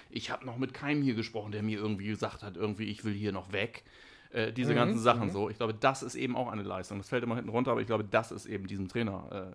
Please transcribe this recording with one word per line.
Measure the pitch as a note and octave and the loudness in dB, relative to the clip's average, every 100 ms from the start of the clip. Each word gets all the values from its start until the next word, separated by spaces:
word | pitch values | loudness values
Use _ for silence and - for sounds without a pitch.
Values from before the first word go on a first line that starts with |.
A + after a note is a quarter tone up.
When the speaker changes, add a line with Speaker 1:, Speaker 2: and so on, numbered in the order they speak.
| - | -10
Speaker 1:
"Ich | A#2 - | -8 -4
hab | - | -6
noch | C3 A#2+ | -4 -2
mit | C3 | -4
keinem | - C#3+ D3 | -2 0 2
hier | C#3 | 4
gesprochen, | A2+ A2 A2 G#2 | 2 0 -4 -4
der | G#2 | -2
mir | G#2+ G#2 | 0 0
irgendwie | G#2+ G2 G#2 | 0 0 -2
gesagt | G#2 G2+ - | -2 -4 -4
hat, | G#2 E2+ | -10 -2
irgendwie, | G#2+ G2+ | -2 -2
ich | G#2+ G#2+ | -4 -4
will | A2 | -2
hier | G2+ G#2 | 0 0
noch | F#2+ F#2 | -2 -2
weg." | G2 A#2 - - - - - - | -2 -2 -4 -18 -20 -20 -20 -6
Äh, | A#2+ A2+ | -2 0
diese | A#2 B2 | 2 4
Speaker 2:
Mhm, | A#2+ | 4
Speaker 1:
ganzen | B2 A3 | 4 6
Sachen | A#2 A#2 G#2+ | 6 6 4
Speaker 2:
mhm. | |
Speaker 1:
so. | G2 G#2 | 0 -2
Ich | G#2+ | 0
glaube, | A2+ | -2
das | G#2+ C3+ C3+ | 4 2 2
ist | A#2+ | -2
eben | - B2+ B2 | -2 -2 0
auch | B2 | -2
eine | G#2+ | -2
Leistung. | G2 F#2+ F#2 G2+ | -4 -4 -4 -8
Das | - | -2
fällt | B2 | 0
immer | A#2+ A#2 | 0 -2
hinten | A2+ | 0
runter, | A2+ B2+ | 2 2
aber | A2+ | 2
ich | A2+ | 2
glaube, | A2 | 0
das | G#2 A2 A2+ | 2 2 2
ist | - | -6
eben | - G#2 F#2+ | -6 -6 -4
diesem | G2 F#2 | -4 -2
Trainer, | A#2 A2 F#2+ - G2+ F#2 | 0 -2 -2 -6 -8 -8